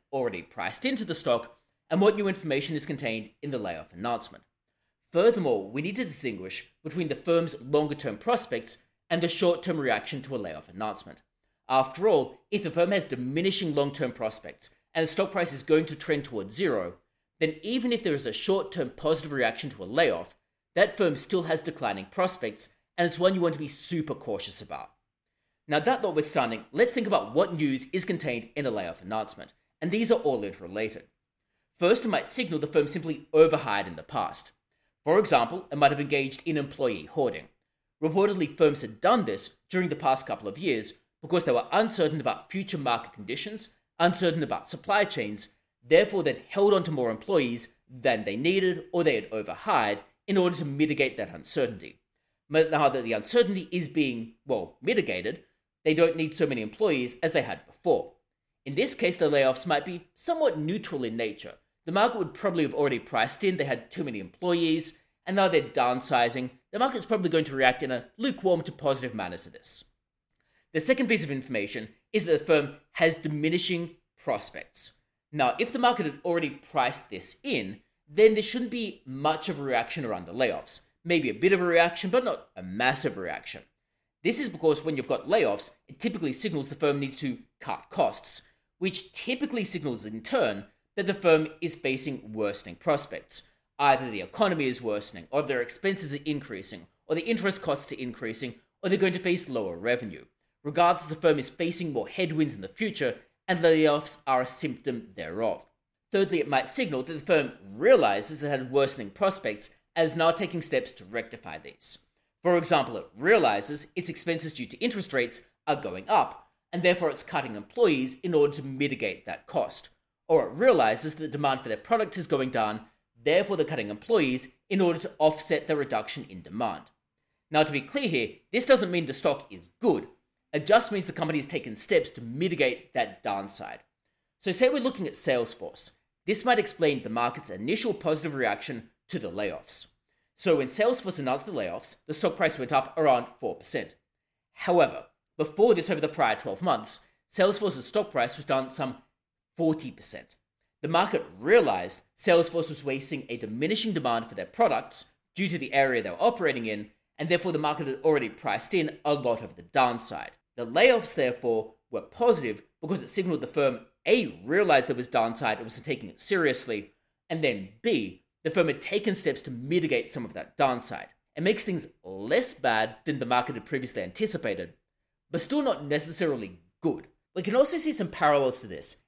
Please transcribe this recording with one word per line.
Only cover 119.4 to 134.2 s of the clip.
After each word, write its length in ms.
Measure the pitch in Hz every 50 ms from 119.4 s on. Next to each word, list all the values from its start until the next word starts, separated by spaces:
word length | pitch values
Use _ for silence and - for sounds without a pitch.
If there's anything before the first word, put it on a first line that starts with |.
| _
cost. 420 | - - 170 104 - - - - - _ _ _ _ _ _ _
Or 200 | - 160 151 117
it 60 | 90 120
realizes 600 | 151 233 262 226 156 117 107 113 123 - 156 151
that 80 | 156 156
the 60 | 147
demand 320 | 123 139 143 139 135 127
for 80 | - 120
their 80 | 107
product 400 | - - - 233 220 214 214 -
is 80 | 185 160
going 240 | - 156 135 131 127
down, 300 | 127 117 107 107 107 110 - - _ _ _ _ _ 117 117
therefore 340 | 143 160 185 196 196 202
they're 80 | 160 147
cutting 240 | 156 156 131 104 101
employees 640 | 104 107 - - 233 202 151 131 127 127 - - _ _ _ -
in 120 | 202 196
order 160 | 190 175 165 165
to 120 | - - - -
offset 480 | 151 156 151 - - - 160 147 -
the 80 | - 156
reduction 500 | 147 139 - 120 107 107 - - - 113 -
in 120 | 95 90
demand. 420 | - - 90 110 117 107 87 73 - _ _ _ _ _ _ _ _ _ _ _ _ -
Now, 120 | 156 151 156
to 80 | 156
be 100 | 147 139
clear 260 | 135 - - 277 277
here, 220 | 202 165 127 113 - - - _ _
this 140 | - 240 247
doesn't 260 | - 262 208 - 180
mean 140 | 175 175 160
the 80 | 151 165
stock 380 | - - 165 139 - - -
is 180 | 101 90 82 - _ -
good. 260 | - 226 151 101 - - - _ _ _ _ _ _ _
It 140 | - 151 147
just 260 | - 208 240 214 -
means 140 | 208 196 175
the 80 | - -
company 240 | - 165 156 156
has 100 | 147 135
taken 280 | - 175 147 - 120 107
steps 340 | - - - 196 160 - -
to 100 | - -
mitigate 720 | 120 113 120 139 175 190 170 143 139 127 120 - - _ -
that 280 | 127 113 104 95 -
downside. 600 | - 107 98 98 98 101 - - - 57 58 - _ _ _ _ _ _ _ _